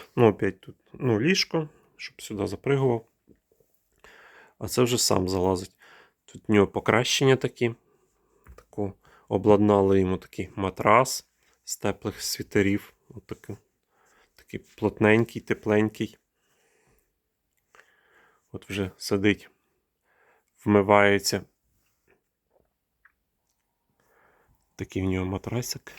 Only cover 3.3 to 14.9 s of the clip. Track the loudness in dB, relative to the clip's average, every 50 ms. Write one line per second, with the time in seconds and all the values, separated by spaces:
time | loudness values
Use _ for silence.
3.3 | -20 _ _ _ _ _ _ _ _ _ _ _ _ _ -20 -20 -20 -20 -20 -20
4.3 | -20 -20 -20 _ _ _ -12 -6 -2 0 0 0 0 -2 0 0 0 0 0 -2
5.3 | -2 -2 0 0 0 -2 -4 -10 _ _ _ -20 -20 -20 _ _ _ _ _ _
6.3 | -20 -14 -4 2 4 4 4 2 0 -2 -2 0 0 0 0 0 -2 0 2 2
7.3 | 2 2 0 -4 -4 -4 -4 -4 -4 -6 _ _ _ _ _ _ _ _ _ _
8.3 | _ _ _ -20 -20 -20 _ _ -10 -8 -8 -8 -10 -14 _ _ _ _ _ _
9.3 | -4 0 4 4 4 6 6 4 4 4 4 4 4 4 2 2 -2 -4 -6 -10
10.3 | -12 -12 -12 -12 -8 -6 -6 -6 -6 -2 2 4 4 4 4 2 -2 -8 -12 _
11.3 | _ _ _ _ _ _ _ -14 -12 -6 -6 -6 -6 -4 -8 -10 -10 -8 -10 -10
12.3 | -10 -10 -10 -4 0 0 2 2 0 -2 -4 -10 _ _ _ _ -20 -20 -18 -18
13.3 | -18 -18 -16 -16 -18 -18 _ _ _ _ _ _ _ _ _ _ _ _ _ _
14.3 | _ _ _ _ -16 -16 -16 _ _ -6 -4 -4